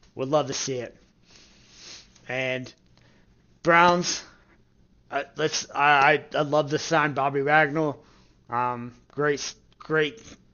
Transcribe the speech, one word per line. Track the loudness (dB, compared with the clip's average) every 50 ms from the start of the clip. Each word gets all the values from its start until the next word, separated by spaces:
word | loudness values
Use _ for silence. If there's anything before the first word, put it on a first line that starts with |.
| _ _ _
Would | -8 -4 0
love | 0 0 0
to | -2 -4
see | -6 -6 -6 -6
it. | -6 -8 -10 -14 _ _ _ _ _ _ _ -20 -20 -20 _ _ _ _ _ -20 -20 -20 -20 -20 -20 -20 _ _ _ _
And | -10 -8 -6 -4 -4 -6 -6 -8 -12 -18 _ _ _ _ _ _ _ _ _ _ _ _ _ _ _ _ _ 2
Browns, | 4 6 6 8 6 6 4 0 -2 -6 -6 -8 -14 -20 _ _ _ _ _ _ _ _ _ _ _ _ _ _ -10
uh, | -8 -8 -8 -8 _
let's, | -4 -2 -2 -2 -4 -8 -6
I, | -4 0 4 4 6 6 6 4 4
I, | 2 0 -4 -4
I'd | -4 -2
love | 0 0 0 0 0
to | -4 -6
sign | -4 -2 0 0 0 0 0
Bobby | -2 -2 -2 -2 -2 0
Wagner. | 2 2 4 2 2 0 -2 -2 -4 -4 -8 -12 _ _ _ _ _ _ _ _ -8
Um, | -4 -4 -2 -2 -4 -6 -10 -12 -16 -18 _ _
great, | -6 -2 -2 0 -2 -2 -6 -10 -12 -14 _ _ _ -20
great | -8 -2 0 0 0 -2 -4 -10 -18 -20 -20 -20 _ _